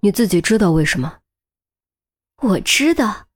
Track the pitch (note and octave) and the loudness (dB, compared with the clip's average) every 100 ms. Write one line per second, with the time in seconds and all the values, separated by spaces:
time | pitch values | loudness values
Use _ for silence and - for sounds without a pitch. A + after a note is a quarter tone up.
0 | G3+ G3 A3 F3 - A3 G3+ D#3 D3+ - | 0 0 0 0 0 2 2 2 0 -2
1 | C3 - _ _ _ _ _ _ _ _ | -6 -10 _ _ _ _ _ _ _ _
2 | _ _ _ _ B3 F3 - - C#4+ E4 | _ _ _ _ -2 -2 0 0 0 0
3 | A#3 G3+ - | -2 -4 -16